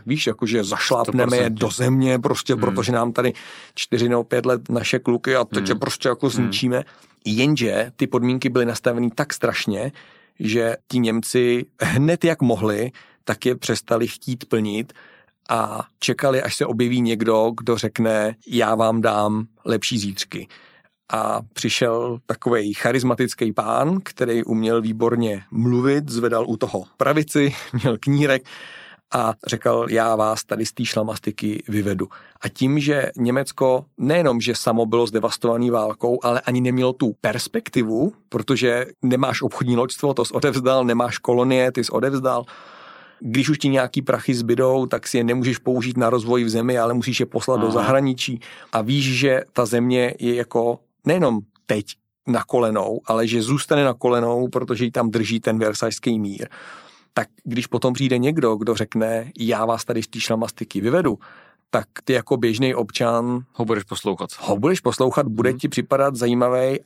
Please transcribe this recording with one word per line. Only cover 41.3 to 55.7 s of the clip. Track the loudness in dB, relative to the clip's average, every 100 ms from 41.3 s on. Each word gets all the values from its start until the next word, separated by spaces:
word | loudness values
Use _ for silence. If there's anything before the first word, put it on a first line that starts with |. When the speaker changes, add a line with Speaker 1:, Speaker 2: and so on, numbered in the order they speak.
| 2 4 4 2
Speaker 1:
ty | 0
jsi | -2
odevzdal. | 0 0 0 -2 -2 -6 -16 -20 -20 -20 -20 -20 -12
Když | -4 0 2
už | 2
ti | 2
nějaký | 2 0 -2
prachy | 0 0 0
zbydou, | -2 2 2 2 2 0
tak | -4 -2
si | 0
je |
nemůžeš | 2 0 0 -2
použít | -2 -2 -2 0
na | 2
rozvoj | 0 2 0
v | 2
zemi, | 0 0 0
ale | 0
musíš | 0 -2 -2
je | -2
poslat | -4 -2 0
do | 2
Speaker 2:
Aha. |
Speaker 1:
zahraničí. | 0 2 2 2 -2 -4 -8 -10 -20 -6
A | -4
víš, | 0 0 0 2
že | 2 2 0
ta | -2 2
země | 2 2 2 2 0
je | -2
jako | -2 0 0 0 -2 _ _ 0
nejenom | 2 2 0 -6 _ -4
teď | -4 -4 -14 _ _ -2
na | -2
kolenou, | 2 2 2 0 -2 -4 -2
ale | 0 2
že | 0
zůstane | 0 -2 2 2
na | 2
kolenou, | 2 2 2 2 0 0
protože | -2 -2 -2
ji | -2
tam | 0 0
drží | 0 0 -2
ten | 0 0
versajský | 0